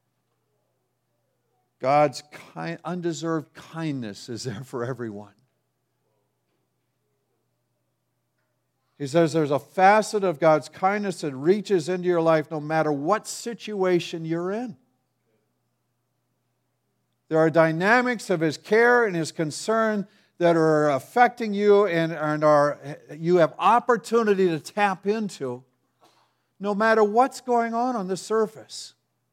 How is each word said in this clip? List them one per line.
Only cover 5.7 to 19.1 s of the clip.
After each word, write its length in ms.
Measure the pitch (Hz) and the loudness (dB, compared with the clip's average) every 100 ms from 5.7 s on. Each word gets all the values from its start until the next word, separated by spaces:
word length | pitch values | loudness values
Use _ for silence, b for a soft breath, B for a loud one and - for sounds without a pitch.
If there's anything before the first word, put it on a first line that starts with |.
| _ _ _ _ _ _ _ _ _ _ _ _ _ _ _ _ _ _ _ _ _ _ _ _ _ _ _ _ _ _ _ _ - | _ _ _ _ _ _ _ _ _ _ _ _ _ _ _ _ _ _ _ _ _ _ _ _ _ _ _ _ _ _ _ _ -12
He 80 | 143 | -2
says 280 | 165 160 | 2 2
there's 160 | 160 143 | 2 0
a 80 | 139 | -2
facet 640 | - - 190 214 208 214 | -4 4 6 6 2 -2
of 160 | 190 147 | -2 2
God's 300 | 160 151 - | 2 2 0
kindness 500 | - 190 208 202 165 | -4 -2 -2 -4 -6
that 140 | 156 | -8
reaches 560 | 131 151 208 196 185 151 | -2 0 2 0 -2 -2
into 180 | 185 180 | -4 0
your 140 | 170 | 2
life 280 | 165 160 147 | 2 2 0
no 100 | 156 | -8
matter 300 | 151 160 151 | -2 0 0
what 360 | 143 151 214 - | -2 -2 -2 -4
situation 960 | - 240 233 - 208 185 175 - 170 | -12 -10 -12 -8 -2 0 0 -2 -8
you're 260 | 160 165 180 | -6 -4 -4
in. 280 | 208 247 143 _ _ _ _ _ _ _ _ _ _ _ _ _ _ _ _ _ _ _ _ _ _ _ _ - | -6 -8 -14 _ _ _ _ _ _ _ _ _ _ _ _ _ _ _ _ _ _ _ _ _ _ _ _ -4
There 100 | 160 | 2
are 120 | 160 | 4
dynamics 800 | 165 160 160 196 247 247 233 - | 4 2 2 2 2 2 -4 -4
of 100 | 180 | -2
His 160 | 160 - | -2 -4
care 480 | - 214 240 247 | 0 4 4 4
and 100 | 220 | 2